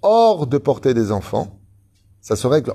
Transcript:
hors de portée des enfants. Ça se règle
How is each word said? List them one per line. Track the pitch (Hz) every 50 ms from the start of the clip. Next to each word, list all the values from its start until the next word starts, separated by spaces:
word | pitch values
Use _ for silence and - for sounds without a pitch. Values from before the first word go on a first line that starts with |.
hors | - 202 220 233 226 226 202 160 151
de | 120 143 139
portée | - 143 131 - - 131 123
des | 117 110 98 107
enfants. | 98 90 - - 110 - 98 - - _ _ _ _ _ _ _ _ _ _ _ _ _
Ça | - 110
se | - -
règle | 123 147 156 117 120